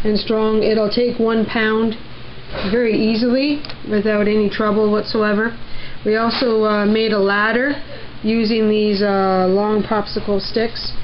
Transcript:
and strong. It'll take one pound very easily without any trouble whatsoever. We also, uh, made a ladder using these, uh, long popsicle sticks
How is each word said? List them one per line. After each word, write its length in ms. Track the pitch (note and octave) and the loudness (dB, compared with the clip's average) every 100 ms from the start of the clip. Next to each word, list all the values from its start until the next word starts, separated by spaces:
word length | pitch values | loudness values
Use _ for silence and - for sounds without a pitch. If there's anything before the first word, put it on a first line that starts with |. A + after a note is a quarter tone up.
and 160 | G#3 G#3 | 0 -2
strong. 440 | - A3 A3 G#3+ | 0 0 2 2
It'll 260 | G#3 A3 G#3 | 2 2 0
take 280 | G#3 A#3+ A#3+ | 0 0 0
one 280 | A3+ A3+ G#3 | 0 2 0
pound 500 | A#3 A3 A3 A3+ A3 - - - - - - F#3+ | 0 0 2 0 -4 -10 -14 -14 -14 -12 -6 -2
very 220 | A3 A#3+ | 0 2
easily 680 | G#3+ A3 A3+ B3 B3 C#4+ D4 - - - | 2 2 2 2 2 0 -2 -6 -10 -4
without 380 | G#3 G#3+ G#3 G#3 | -2 0 0 2
any 220 | G#3+ G3+ | 2 0
trouble 420 | - G#3+ G#3 G#3+ | 0 0 2 2
whatsoever. 680 | G#3+ G#3+ A3+ G#3+ G#3 A3 A#3 - - - - G#3 | 0 -2 -2 0 0 -2 -4 -6 -6 -6 -6 -2
We 120 | A3 | 0
also, 480 | A#3 A3+ B3+ A3 G#3+ | 0 0 0 2 2
uh, 200 | G#3 G#3 | 2 2
made 280 | A3 A3 | 2 2
a 60 | G#3 | 2
ladder 600 | G3 G3+ G#3+ A3+ C4+ C#4+ - - - - | 2 2 2 2 0 -2 -8 -12 -12 -6
using 460 | G#3+ A3+ A3 A3+ G#3+ | -2 0 2 2 2
these, 340 | G#3+ G#3+ G3+ | 2 2 2
uh, 460 | G3+ G3 F#3+ F#3 F#3 | 2 2 2 2 4
long 360 | F#3+ G#3 G#3+ | 2 2 0
popsicle 580 | G3+ A3 G3+ A3 G#3 G3+ | 0 -2 -2 -4 -2 -2
sticks 500 | - - A3+ - - - | 0 -2 -2 -4 -6 -2